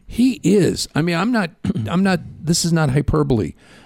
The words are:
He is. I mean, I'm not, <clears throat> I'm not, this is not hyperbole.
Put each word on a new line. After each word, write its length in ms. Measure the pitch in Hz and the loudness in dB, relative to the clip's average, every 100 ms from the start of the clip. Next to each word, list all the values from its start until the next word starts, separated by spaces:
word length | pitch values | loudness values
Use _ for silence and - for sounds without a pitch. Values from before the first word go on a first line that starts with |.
| - | -8
He 320 | - 254 - | 0 0 2
is. 440 | 165 202 131 - - | 2 4 2 -2 -4
I 60 | - | -2
mean, 140 | 170 165 | -2 0
I'm 160 | 214 | 0
not, 180 | 233 175 - - | 0 -2 -6 -6
<clears throat> 200 | - 107 | -4 -2
I'm 140 | 175 | 0
not, 180 | 196 180 - - | 2 0 -4 -8
this 240 | 156 170 170 | -2 0 2
is 80 | |
not 160 | 165 147 | 2 2
hyperbole. 640 | 143 - 151 143 117 78 - - - | 0 0 0 2 0 -2 -8 -20 -20